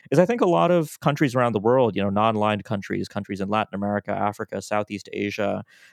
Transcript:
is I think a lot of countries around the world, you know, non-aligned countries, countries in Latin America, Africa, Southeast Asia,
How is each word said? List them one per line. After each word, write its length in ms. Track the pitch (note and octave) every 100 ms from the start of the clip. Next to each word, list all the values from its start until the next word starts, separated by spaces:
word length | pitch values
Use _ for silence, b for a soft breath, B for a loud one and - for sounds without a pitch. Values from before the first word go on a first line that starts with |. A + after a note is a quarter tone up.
| B
is 80 | C#3+
I 80 | F3+
think 120 | A#3+
a 60 | G3
lot 240 | E3+ E3+
of 300 | F3 D3+ -
countries 340 | D#3 D3 D3
around 200 | B2 A#2+
the 60 | G#2+
world, 360 | G#2+ C3 A#2+ F#2
you 80 |
know, 80 | G2
non-aligned 540 | G2 A2+ G#2+ G#2+ G#2+ -
countries, 420 | G2+ - G2 G2
countries 340 | G#2 G2+ G2
in 80 | G2
Latin 240 | G#2+ G2+
America, 380 | G2 G2+ G#2 G2+
Africa, 500 | G2 G2+ G2+ G#2+ G2+
Southeast 480 | - G#2 G#2 G2+ -
Asia, 540 | - G2+ G2+ G2+ G2 - b b